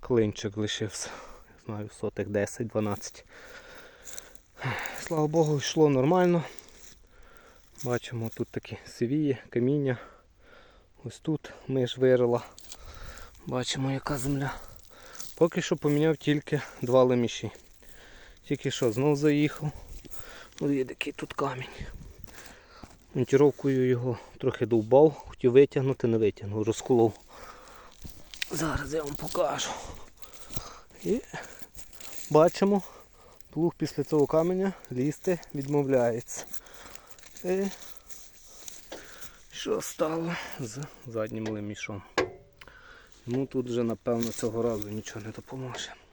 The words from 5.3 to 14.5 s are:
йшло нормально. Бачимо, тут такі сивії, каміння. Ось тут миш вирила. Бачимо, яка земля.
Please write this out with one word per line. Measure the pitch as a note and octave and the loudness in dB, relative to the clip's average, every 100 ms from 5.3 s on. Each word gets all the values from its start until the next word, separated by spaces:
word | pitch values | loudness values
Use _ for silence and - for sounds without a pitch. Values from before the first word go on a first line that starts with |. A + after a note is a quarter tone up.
| D#3+ D3+ D3+ | 4 4 2
йшло | - E3 D3+ | 0 6 6
нормально. | C3+ C3+ F3+ F3+ F3 - - - - - - - - - - - - - - | 8 4 6 6 4 0 -12 -20 -20 -20 -20 -20 -20 -20 -20 -20 -20 -20 -10
Бачимо, | B2+ B2 - A#2 A2+ | -2 -2 -2 -6 -6
тут | - A#2+ | -6 -6
такі | - - G#2+ - | -6 -10 -14 -14
сивії, | - A#2 D3 D3+ B2 - | -2 0 2 2 0 -2
каміння. | B2 B2 D3 C3+ A#2+ - - _ _ - - - - _ - | 0 2 2 2 -2 -6 -20 _ _ -20 -20 -20 -20 _ -14
Ось | A#2+ - | -14 -8
тут | - D#3 - - - | -4 -4 -6 -16 -4
миш | C3 B2 - | 0 0 4
вирила. | B2+ B2+ A#2+ A#2+ - - - - - - - - - - - | 6 6 4 2 -2 -18 -18 -18 -16 -14 -14 -16 -18 -16 -6
Бачимо, | B2+ B2 C#3+ C3+ | -4 -4 -2 -2
яка | C3+ - C#3+ | -2 -4 -4
земля. | B2+ C#3 C#3 | -2 -2 -2